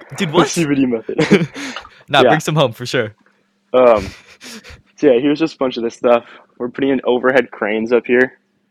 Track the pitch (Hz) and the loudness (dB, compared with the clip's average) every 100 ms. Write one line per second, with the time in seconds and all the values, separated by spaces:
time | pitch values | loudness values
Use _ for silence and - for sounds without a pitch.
0 | - - 180 160 403 - 151 139 131 113 | -16 -8 -2 0 0 -2 -2 0 0 -2
1 | - - 156 190 160 - 277 - - - | -6 -4 2 2 0 -8 -14 -14 -18 -20
2 | _ 139 127 156 - 156 131 117 123 139 | _ 2 4 2 0 0 0 -2 -6 -4
3 | 107 - _ _ _ _ _ 127 127 107 | -4 -10 _ _ _ _ _ 4 4 4
4 | 95 - _ - - 226 - - _ _ | 0 -14 _ -20 -20 -20 -20 -20 _ _
5 | 151 120 143 147 156 - 131 120 117 - | 2 2 0 -2 -4 -4 -6 -4 -8 -4
6 | 123 120 - - _ _ 123 123 135 131 | 0 0 0 -20 _ _ -10 -4 -2 -2
7 | - 123 127 135 123 - 104 110 110 120 | 0 0 2 0 -2 -6 -4 -4 0 -2
8 | - 123 127 - _ _ _ | 2 0 0 -4 _ _ _